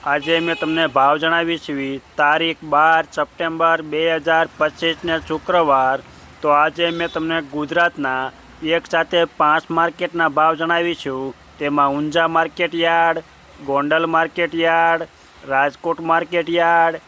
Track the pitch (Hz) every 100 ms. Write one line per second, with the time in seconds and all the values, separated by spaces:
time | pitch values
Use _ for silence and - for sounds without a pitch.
0 | 147 147 147 165 170 160 156 160 160 131
1 | 135 151 160 170 170 165 - 143 135 135
2 | - - 147 156 165 160 156 147 160 160
3 | 160 - 147 - 165 160 165 165 156 151
4 | 165 160 151 160 165 - 156 - 165 156
5 | 175 160 151 156 - 180 160 135 131 135
6 | - - - - 151 147 156 156 170 170
7 | 170 165 160 165 143 147 147 165 170 160
8 | 139 131 131 - - - 156 165 - 165
9 | 165 175 165 - 151 156 - 165 170 156
10 | 175 170 160 143 156 156 165 170 170 165
11 | 143 131 135 - - - 147 143 143 143
12 | 151 160 165 165 165 - 170 170 165 165
13 | 165 160 - - - - 139 139 143 160
14 | 165 160 165 - 170 165 165 165 165 165
15 | 160 - - - 135 135 143 139 170 165
16 | 165 165 170 170 160 170 170 170 165 160